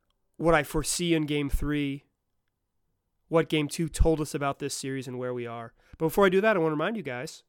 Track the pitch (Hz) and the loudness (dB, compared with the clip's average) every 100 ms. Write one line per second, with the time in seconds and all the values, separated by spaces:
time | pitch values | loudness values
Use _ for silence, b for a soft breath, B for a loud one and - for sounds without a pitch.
0 | b _ _ _ 160 160 143 - - - | b _ _ _ 2 2 2 -4 -2 -2
1 | 175 160 151 147 139 - 147 147 143 139 | 0 0 0 -2 0 -2 0 -2 -2 -6
2 | - _ _ _ _ _ _ _ _ _ | -12 _ _ _ _ _ _ _ _ _
3 | _ _ _ 160 156 156 147 - 165 - | _ _ _ 0 2 0 0 -2 -4 4
4 | 165 156 151 147 139 139 139 - 139 135 | 4 4 -2 -4 -4 -4 -6 -6 -6 -8
5 | 131 123 123 123 117 117 113 b b - | -8 -8 -8 -8 -8 -12 -14 b b -4
6 | 160 - 196 190 220 196 160 151 170 226 | 0 4 6 6 4 2 2 0 -2 -4
7 | 139 123 147 - | -8 -8 -10 -14